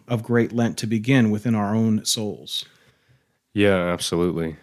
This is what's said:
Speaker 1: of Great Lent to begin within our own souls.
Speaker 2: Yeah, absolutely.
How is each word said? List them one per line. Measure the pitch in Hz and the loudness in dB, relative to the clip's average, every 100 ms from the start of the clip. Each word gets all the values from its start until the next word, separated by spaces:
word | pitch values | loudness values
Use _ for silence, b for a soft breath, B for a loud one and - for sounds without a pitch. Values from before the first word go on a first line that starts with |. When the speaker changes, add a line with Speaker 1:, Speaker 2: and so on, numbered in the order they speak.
| - | -6
Speaker 1:
of | 117 | -6
Great | 117 120 113 | 0 0 2
Lent | 117 117 - | 0 -2 -2
to | 110 | -4
begin | 113 113 135 110 | -2 2 4 4
within | 104 123 | 0 0
our | 110 101 113 | 0 0 0
own | 113 107 - | 2 0 -2
souls. | 117 104 - - - - b b b b b b b _ | -4 -4 -8 -10 -10 -10 b b b b b b b _
Speaker 2:
Yeah, | 104 101 92 | 2 4 4
absolutely. | 87 87 - 85 87 82 82 80 | 0 -4 -2 0 0 -2 -6 -8